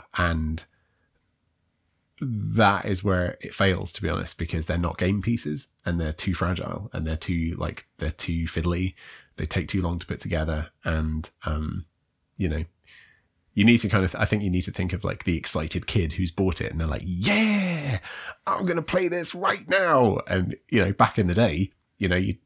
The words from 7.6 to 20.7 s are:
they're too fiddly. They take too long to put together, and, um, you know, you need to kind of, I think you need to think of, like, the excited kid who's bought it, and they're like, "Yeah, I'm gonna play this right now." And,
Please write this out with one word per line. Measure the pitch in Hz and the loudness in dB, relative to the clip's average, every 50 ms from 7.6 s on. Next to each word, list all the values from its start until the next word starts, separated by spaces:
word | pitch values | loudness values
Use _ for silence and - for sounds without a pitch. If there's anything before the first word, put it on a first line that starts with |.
| 87 87 - - - _ _ - | -4 -6 -6 -8 -14 _ _ -6
they're | - 82 | -6 -6
too | 80 - - - 85 82 82 | -4 -4 -4 -4 -2 -2 -2
fiddly. | 82 - - 82 87 87 87 92 92 - - - - - - - _ _ | -2 -2 -2 0 0 0 0 -2 -2 -4 -8 -16 -20 -20 -20 -20 _ _
They | - - | -8 -6
take | 80 - 95 82 - | -4 -2 -2 -2 -2
too | - 98 90 | -2 -2 0
long | 87 87 85 | -2 -2 -4
to | - | -6
put | - - - | -8 -8 -8
together, | - 78 85 80 78 78 80 78 78 - _ _ - | -6 -4 -2 -2 0 0 -2 -4 -4 -6 _ _ -6
and, | - 80 78 80 78 78 78 78 - - _ - | -2 -2 0 0 -2 -2 -4 -6 -8 -12 _ -6
um, | 78 76 76 76 76 - 90 85 - _ _ _ _ _ _ _ _ _ | -4 -4 -2 -4 -4 -6 -8 -10 -12 _ _ _ _ _ _ _ _ _
you | - 98 85 | -4 -2 -2
know, | 76 73 80 - _ _ _ _ - - - - _ _ _ _ _ _ _ _ - | -2 -2 -4 -6 _ _ _ _ -20 -20 -20 -20 _ _ _ _ _ _ _ _ 0
you | 98 101 | 4 6
need | 113 120 117 | 6 6 6
to | - 101 | 4 4
kind | - 101 95 | 2 2 2
of, | 92 - | 2 0
I | - 110 | 0 0
think | - - 107 104 | 0 0 0 0
you | 98 | 0
need | 90 90 90 | 0 0 0
to | - - | -2 -2
think | - 92 90 87 | -4 -4 -2 -2
of, | 90 - | -4 -4
like, | 95 90 - - | -4 -6 -4 -2
the | - 85 | -2 -2
excited | 80 - - - 90 78 82 - 87 - | -2 -2 -2 -2 -2 -2 -4 -4 -6 -4
kid | - - 107 87 76 76 | -2 0 0 0 0 0
who's | 85 90 85 - | -2 -2 -2 0
bought | - 98 92 90 - | 0 0 0 0 -2
it, | - - - | -4 -4 -4
and | 78 | -4
they're | 80 80 | -2 -2
like, | 69 - - | -2 -4 -4
"Yeah, | 90 - - 101 - 208 214 220 214 208 208 190 180 175 160 147 139 123 95 - - - - - - - - - - | -4 -4 -2 0 2 2 4 4 4 4 2 2 0 -2 -2 -2 -2 -2 -4 -4 -8 -16 -14 -14 -14 -14 -10 -4 -4
I'm | - - 196 | -2 0 0
gonna | 180 170 170 160 | 0 0 0 -2
play | - - 180 185 | 0 0 0 2
this | 175 170 175 170 165 - | 0 0 -2 -2 -4 -4
right | 175 190 214 208 196 160 151 | -2 -2 -2 -2 -2 -2 0
now." | 185 196 190 175 156 139 123 110 98 101 - | 2 2 4 6 6 6 6 6 4 2 0
And, | - 92 95 92 - - - _ - | 0 0 0 0 0 -2 -6 _ 0